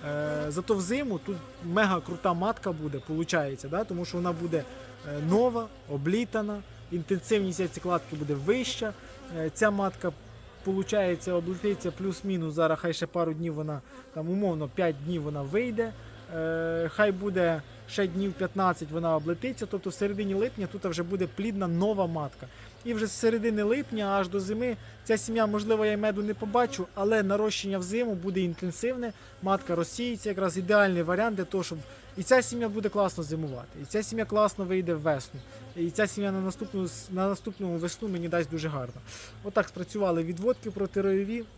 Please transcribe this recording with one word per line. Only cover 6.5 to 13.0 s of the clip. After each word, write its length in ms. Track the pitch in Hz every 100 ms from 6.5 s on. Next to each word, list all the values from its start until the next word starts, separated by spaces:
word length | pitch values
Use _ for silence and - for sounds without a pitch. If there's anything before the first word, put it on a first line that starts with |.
| 208 190 - -
інтенсивність 720 | 175 160 190 - 214 190 170
яйцекладки 560 | 180 - 180 175 - 151
буде 180 | 147
вища. 580 | 143 151 247 240 - 220 202 - - - 165
Е, 120 | 160
ця 160 | - 220
матка, 420 | 202 196 - 180 143 - - - -
получається, 680 | 190 190 190 208 185 170 185
облетиться 560 | 175 170 180 208 202 180
плюс-мінус, 640 | 170 190 180 196 185 160
зараз 240 | 151 160 156
хай 140 | 170
ще 140 | 156